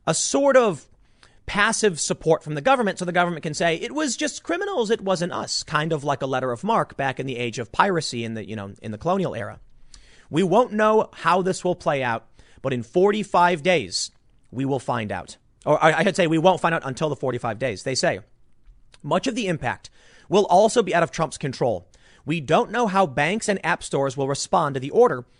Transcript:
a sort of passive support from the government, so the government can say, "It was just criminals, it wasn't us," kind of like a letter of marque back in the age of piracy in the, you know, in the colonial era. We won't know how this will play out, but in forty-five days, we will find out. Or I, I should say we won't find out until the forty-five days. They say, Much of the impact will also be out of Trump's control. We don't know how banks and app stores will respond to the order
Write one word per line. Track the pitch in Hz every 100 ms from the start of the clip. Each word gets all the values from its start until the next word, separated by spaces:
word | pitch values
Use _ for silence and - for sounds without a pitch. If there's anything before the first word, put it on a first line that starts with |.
a | -
sort | 160 - 277 277 262
of | 233 151 - _ _ _ - _ -
passive | 202 208 220 214 160
support | - 180 160 160
from | -
the | 151
government, | 147 269 214 170
so |
the | 175
government | 175 175 165
can | 165
say, | 151 170 165
"It | 233
was | 262 302 220
just | 302 -
criminals, | - 339 403 370 214
it | -
wasn't | 190 185 175
us," | 107 107 -
kind | - 151 160
of | 160
like | 143 139
a | 135
letter | 131 131
of | 120
marque | 202 220 143 -
back | 135 131
in | 135
the | 120
age | 120 113
of | 113
piracy | - 202 170 - 123
in | 113
the, | 113 98
you | 107
know, | 101 101
in | 110
the | 107
colonial | 165 196 165
era. | 110 104 107 - - - - - - -
We | 151
won't | 185 196 247
know | 214 214 220 -
how | - 165 180
this | 185 185
will | 180
play | 175 175 147
out, | 123 113 - _ - -
but | 131
in | 127
forty-five | 113 180 196 214 196 185 175 175
days, | 147 175 95 - - _ _ _ _
we | 113
will | 135 135
find | - 123 107
out. | 95 - - _ _
Or | - 147
I, | 160 156
I |
should | 165 175
say | 165
we | 160
won't | 165 170
find | 180
out | 165 135
until | 127 156
the | 143
forty-five | 131 120 120 107
days. | 131 95
They | -
say, | 135 170 101 - _ _ _ - - - -
Much | 143 139 247
of |
the | 262 196
impact | 156 123 95 - _ - - -
will | 208 196
also | 175 220 233
be | 196
out | 165
of | 165
Trump's | - 156 -
control. | 143 123 139 95 - _ _ _
We | - 170
don't | 131 165 226
know | 220 233
how | 190 185
banks | 127 147 220 -
and | 196 156
app | 170
stores | - 151 139 131
will | 135
respond | 139 - 180 151
to | 135
the | 135
order | - 165 131 123 _